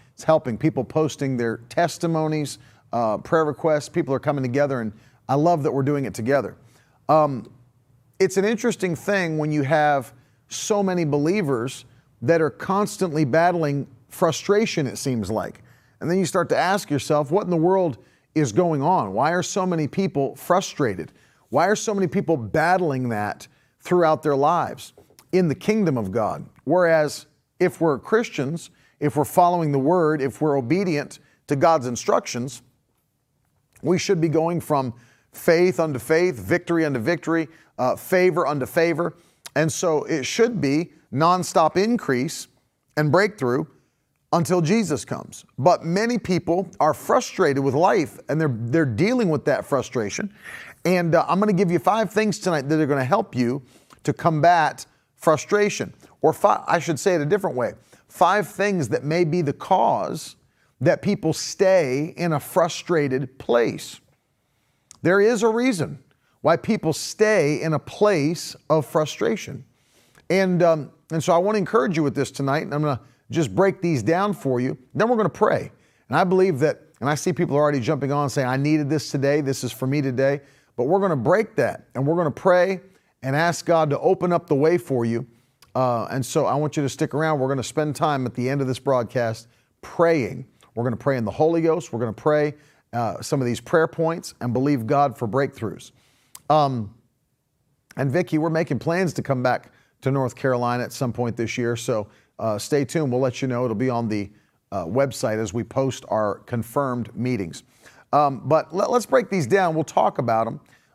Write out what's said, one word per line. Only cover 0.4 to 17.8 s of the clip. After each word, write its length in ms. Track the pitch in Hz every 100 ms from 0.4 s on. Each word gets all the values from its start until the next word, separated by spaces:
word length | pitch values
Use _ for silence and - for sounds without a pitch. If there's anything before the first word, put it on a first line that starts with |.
| - 107
People 280 | - 123
posting 520 | 101 160 156 - 139 127
their 200 | 117 113 -
testimonies, 920 | - 170 - 170 160 156 156 139 - - _ -
uh, 260 | 120 113 104
prayer 260 | - 165
requests. 440 | 151 139 165 151 -
People 260 | 175 143
are 60 | 131
coming 240 | 143 143
together, 360 | 127 131 143 131
and 120 | 110 - _ _ -
I 60 |
love 300 | 139 160 170
that 80 | 143
we're 100 | 127
doing 220 | 135 147
it 100 | 131
together. 420 | - 113 139 101 - - _ _ _ -
Um, 420 | 156 151 127 - - _ _ _ _ _ -
it's 160 | 185 190
an 80 |
interesting 500 | 196 226 240 - 185
thing 420 | 160 - 202 175 156
when 140 | 151
you 120 | 151
have 500 | 135 156 151 143 120 - _ _ -
so 320 | - - 208
many 240 | 190 180
believers 800 | 160 143 147 208 156 127 127 - - _ _ -
that 180 | 117 165
are 100 | 156
constantly 760 | - - 196 208 - 185 151
battling 640 | 143 156 170 175 151 143 - - _
frustration, 760 | - 175 - - 202 220 - 131
it 100 | 98
seems 320 | 139 123 98
like. 340 | 110 90 - - _ _ -
And 120 | 147
then 80 | 185
you 80 | 170
start 240 | 190 165
to 60 | 135
ask 320 | 170 196 -
yourself, 400 | 143 - 151 139
"What 140 | 185
in 60 | 180
the 60 | 170
world 400 | 165 190